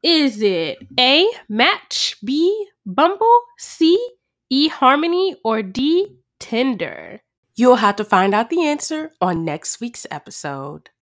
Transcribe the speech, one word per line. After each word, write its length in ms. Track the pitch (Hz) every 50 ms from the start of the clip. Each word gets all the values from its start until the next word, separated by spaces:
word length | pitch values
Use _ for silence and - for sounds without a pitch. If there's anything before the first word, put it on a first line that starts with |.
Is 400 | - 320 339 311 294 269 214 208
it 380 | 214 202 185 165 165 156 - - - - - 254
A, 280 | 247 254 277 311 370 440 - - -
Match, 680 | - 208 220 247 339 415 - - _ - - - - - _ 208
B, 440 | 208 269 302 330 370 415 440 403 _ _ _ _
Bumble, 540 | 202 180 262 311 349 392 392 440 466 480 480 480 _ _ _
C, 360 | - - - - 330 320 349 427 494 480 - _ _ _ _ _ _ _
eHarmony, 840 | 254 269 294 311 - - 277 254 269 294 320 339 349 359 381 381 - _ -
or 180 | 226 220 220
D, 560 | 202 185 185 240 262 294 330 359 403 403 - _ _ _ _ _
Tinder? 800 | - - 233 226 262 269 240 190 175 131 - - 80 85 - - _ _ _ _ _ _ _
You'll 200 | - 240 254 247
have 220 | 214 226 202 202
to 60 | - 208
find 300 | - 214 185 190 196 202
out 160 | 214 233 233
the 140 | 330 349 330
answer 480 | 294 294 294 - - 320 311 311 320 _ _
on 240 | 180 185 175 165 165
next 340 | 160 147 156 - - - -
week's 280 | 233 240 240 - - -
episode. 800 | - 175 _ - - - - 147 139 135 135 143 151 156 _ - _ _